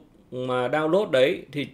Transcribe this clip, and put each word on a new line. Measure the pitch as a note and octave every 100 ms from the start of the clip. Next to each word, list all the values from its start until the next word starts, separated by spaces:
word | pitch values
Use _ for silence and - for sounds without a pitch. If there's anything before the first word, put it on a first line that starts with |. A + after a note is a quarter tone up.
| - _ -
mà | B2+ B2+ B2+ B2
download | D3 D#3 F#3+ G#3
đấy | C3+ C#3 F#3+ -
thì | D3 C3+